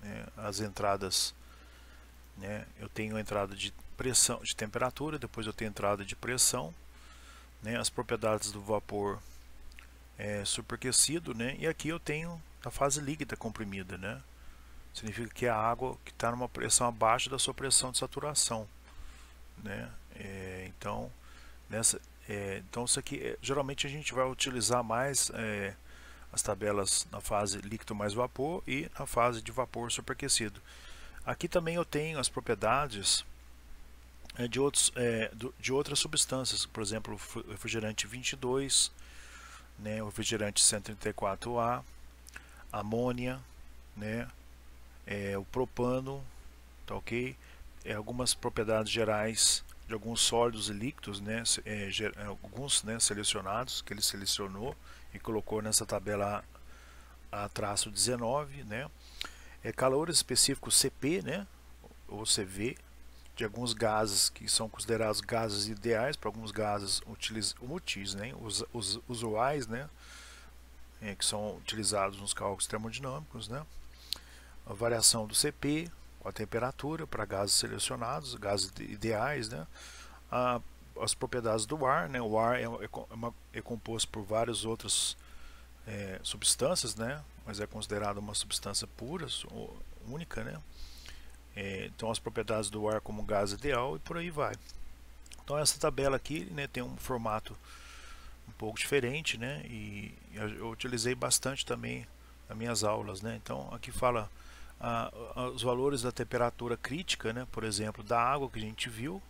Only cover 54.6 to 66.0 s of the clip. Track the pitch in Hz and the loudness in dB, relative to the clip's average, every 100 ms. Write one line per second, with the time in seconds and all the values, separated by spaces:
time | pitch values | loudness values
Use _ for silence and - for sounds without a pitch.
54.6 | 120 156 - - - 104 - 110 - 107 | -6 -6 -12 -14 -12 -10 -2 0 0 -2
55.6 | 107 107 110 104 98 104 101 104 - - | 4 2 4 0 0 2 2 0 -4 -16
56.6 | - - - - - - - 104 104 - | -14 -14 -16 -18 -18 -16 -10 -6 -4 -2
57.6 | 104 104 110 98 104 123 117 139 147 135 | 0 0 0 2 2 4 2 0 -2 -8
58.6 | 117 107 147 - - - - - - - | -6 -4 -6 -10 -16 -8 -8 -8 -16 -6
59.6 | 117 110 131 135 165 156 - 190 - 135 | -6 4 6 6 6 4 6 6 6 6
60.6 | - - 139 - 135 180 - 165 202 - | 6 6 6 4 2 2 0 -4 -4 -12
61.6 | - - - - - 101 107 - 95 98 | -18 -18 -16 -16 -10 -6 2 2 2 0
62.6 | 110 - - - - - - - 113 104 | -2 -2 -12 -14 -14 -14 -16 -2 -2 0
63.6 | 120 110 113 107 110 101 - - 110 - | -2 4 4 6 4 6 4 2 2 2
64.6 | 113 - - 113 110 107 - 117 113 101 | 2 -4 0 4 4 2 2 2 2 0
65.6 | 104 104 113 110 | 0 -2 2 4